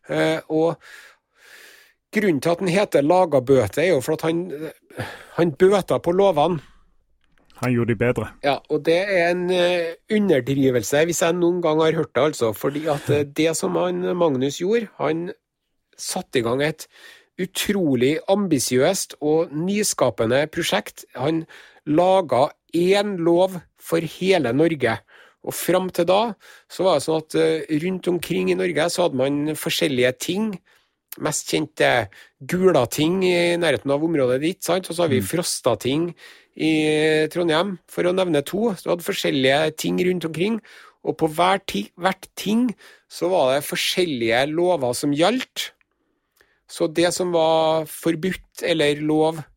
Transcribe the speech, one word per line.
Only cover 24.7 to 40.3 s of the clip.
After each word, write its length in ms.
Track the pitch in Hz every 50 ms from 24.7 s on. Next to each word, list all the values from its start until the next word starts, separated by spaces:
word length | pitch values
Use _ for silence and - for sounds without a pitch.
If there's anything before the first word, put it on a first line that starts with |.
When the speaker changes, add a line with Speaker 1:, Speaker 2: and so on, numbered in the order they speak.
| 165 139 127 113 110 - _ _ - - - - _ _ -
Speaker 1:
Og 100 | - -
fram 360 | - - - 170 185 190 180
til 140 | - - 170
da, 280 | 170 185 202 226 240 196 _ _ - - - _ _
så 140 | - - 175
var 120 | 190 170
det 80 | 143 -
sånn 160 | - 160 160
at, 140 | 156 _ -
eh, 420 | 160 160 160 160 160 - - 156 147
rundt 280 | 160 185 185 180 -
omkring 420 | 180 180 170 - - 165 185 185 185
i 60 | 185
Norge 340 | 180 185 180 160 147 160 175
så 140 | - - 170
hadde 120 | 165 143
man 400 | 127 131 139 143 143 147 156 156
forskjellige 640 | - - 165 160 - 175 156 135 123 123 123 127 _
ting. 400 | - - 175 196 220 220 196 - _ _ _ _ _ _ _ _ _ _ - -
Mest 280 | - 151 147 - -
kjent, 320 | - - 160 156 143 _ -
eh, 260 | 147 139 131 123 110 - - - - _ _ _ 139
Gulating 800 | 127 175 185 185 185 170 143 - - - - 156 160 180 196 185
i 320 | 185 180 175 175 170 175
nærheten 360 | 170 170 160 135 113 - 135
av 100 | 139 143 156
området 380 | 170 165 143 131 123 127 131
ditt, 220 | 151 170 185 _ -
sant? 260 | - 170 185 185 -
Og 60 | 170
så 80 | 170 175
har 60 | 156
vi 100 | 131 -
Speaker 2:
Mm. 60 | 98
Speaker 1:
Frostating 880 | - - 170 170 - - - - 127 113 - - 123 139 156 170 175 165 _ - - - - _ _ _
i 680 | - 151 156 160 156 156 151 151 151 156 156 156 156 156
Trondheim, 500 | 151 - 170 180 170 151 160 185 202 185 - _
for 160 | _ - - 170
å 100 | 180 180
nevne 260 | 190 185 180 151 143 143
to. 300 | - - 196 220 240 190
Så 100 | - -
du 60 | -
hadde 140 | 175 175 170
forskjellige 760 | - 190 - - 175 156 139 131 131 135 147 160 156 156
ting 200 | - - 170 180 180
rundt 260 | 180 180 185 180 165
omkring, 360 | 165